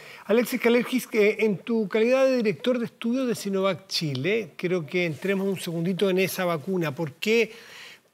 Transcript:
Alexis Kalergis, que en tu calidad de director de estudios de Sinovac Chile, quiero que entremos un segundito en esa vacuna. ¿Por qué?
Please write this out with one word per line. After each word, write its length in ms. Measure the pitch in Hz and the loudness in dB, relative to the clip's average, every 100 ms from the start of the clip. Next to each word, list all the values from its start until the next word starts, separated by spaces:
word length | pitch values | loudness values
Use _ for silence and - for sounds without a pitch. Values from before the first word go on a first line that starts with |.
| - - | -20 -12
Alexis 360 | - 220 233 247 | 0 2 2 0
Kalergis, 460 | 240 240 226 247 - | 4 4 2 -2 -2
que 300 | 226 202 208 | 2 2 4
en 200 | 220 185 | 0 0
tu 280 | - 226 202 | -2 -2 0
calidad 400 | 226 226 262 269 | 2 2 4 4
de 120 | 254 | 2
director 420 | 220 185 - 247 | 0 0 0 -2
de 60 | 226 | -4
estudios 420 | - 233 254 254 | -6 -4 -2 -2
de 80 | 214 | -4
Sinovac 500 | 202 190 196 180 - | -2 0 0 -2 -4
Chile, 680 | - 156 131 147 226 185 - | -4 -2 -2 0 -2 -4 -6
quiero 280 | 175 180 | -2 -2
que 220 | 147 180 175 | -2 -2 -2
entremos 400 | 143 190 196 196 | -2 -2 -2 -2
un 140 | 190 | -4
segundito 500 | - 165 170 180 196 | -4 -2 -2 0 2
en 80 | 185 | 2
esa 260 | 190 - | 0 0
vacuna. 480 | 180 170 139 185 160 | -2 -2 -2 -2 -2
¿Por 200 | 139 165 | -4 -6
qué? 400 | - 214 226 220 - - - - - _ | -4 2 2 2 -4 -20 -20 -20 -20 _